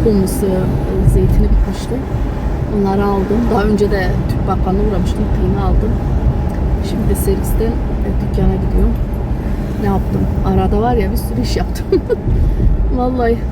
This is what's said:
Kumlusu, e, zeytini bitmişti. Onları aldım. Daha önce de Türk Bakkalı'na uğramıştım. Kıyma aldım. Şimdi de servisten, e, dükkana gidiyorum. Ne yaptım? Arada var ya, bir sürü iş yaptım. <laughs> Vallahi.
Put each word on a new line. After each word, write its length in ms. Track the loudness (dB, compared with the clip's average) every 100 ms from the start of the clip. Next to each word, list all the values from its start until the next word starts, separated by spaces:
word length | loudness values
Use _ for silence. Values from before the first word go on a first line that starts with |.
Kumlusu, 420 | 2 2 0 0 0
e, 640 | 0 0 -2 -2 2 4
zeytini 360 | 4 4 4 4
bitmişti. 440 | 2 2 -2 -6 -6 -4 -4 -4 -4 -4 -4 -2 -2
Onları 280 | 0 0
aldım. 360 | 0 0 0 0 0
Daha 140 | 0
önce 260 | 2 2 2
de 160 | 0 0 0 0
Türk 180 | -2 0
Bakkalı'na 340 | 0 0 0 0
uğramıştım. 340 | 0 0 0 0 0
Kıyma 300 | 0 0 2
aldım. 240 | 2 2 -2 0 0 0 0 -2 -2 -2 0 -2
Şimdi 180 | 0 0
de 40 |
servisten, 580 | 0 0 0 0 0 0 -2 -2 -2 -2
e, 20 | -2
dükkana 340 | -2 0 2
gidiyorum. 380 | 0 0 2 2 0 -2 -4 -4 -4 -4 -4 -4 -2
Ne 60 | 0
yaptım? 340 | 0 0 0 0 0 0
Arada 360 | 2 2 2
var 120 | 2
ya, 160 | 0 0
bir 40 | -2
sürü 240 | -2 -2
iş 140 | 0 -2
yaptım. 300 | -2 -4 0
<laughs> 100 | 0 0 -2 0 2 2 2 2 2 0 0
Vallahi. 420 | 0 0 0 0 -2